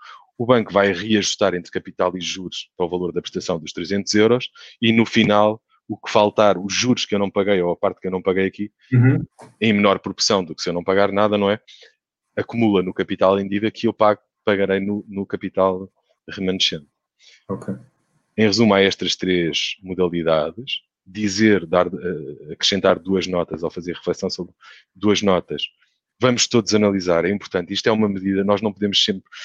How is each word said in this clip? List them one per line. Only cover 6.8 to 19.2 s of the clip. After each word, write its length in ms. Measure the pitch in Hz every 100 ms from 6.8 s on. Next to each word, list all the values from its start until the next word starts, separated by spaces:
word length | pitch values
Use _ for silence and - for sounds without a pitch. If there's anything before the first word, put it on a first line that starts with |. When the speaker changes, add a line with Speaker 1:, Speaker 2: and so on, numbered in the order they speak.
| 120 117 -
Speaker 1:
que 80 |
eu 40 | 101
não 120 | 98
paguei 300 | 101 98 98
ou 100 | 87
a 40 | 85
parte 240 | 98 -
que 60 | 95
eu 40 |
não 120 | 92
paguei 240 | 95 92 95
aqui, 260 | - 104 _ -
Speaker 2:
Uhum. 320 | 127 123 - - - - -
Speaker 1:
em 120 | 110
menor 260 | 101 101 95
proporção 440 | 98 - - 101
do 100 | 80
que 80 | 78
se 60 | 90
eu 40 |
não 100 | 87
pagar 260 | 87 98 101
nada, 240 | 98 107 104
não 120 | 98
é? 100 | 107 _ - - _ _ _ _ -
Acumula 460 | - 117 113 95
no 120 | 92
capital 440 | - 92 95 95 101
em 80 | 98
dívida 220 | 101 107
que 180 | - 113
eu 40 |
pago, 280 | - 107 104 _ _
pagarei 360 | - 98 95 98
no, 240 | 98 104 107
no 180 | 98 98
capital 640 | 101 95 - 95 92 95 _ _ _ -
remanescente. 580 | 101 92 92 - 80 73 _ _ _ _ _ -
Speaker 2:
Ok. 260 | 95 - 98 - _ _ _ _ -
Speaker 1:
Em 60 | 107
resumo, 280 | 101 110
há 60 | 98
estas 360 | 98 - 92
três 600 | -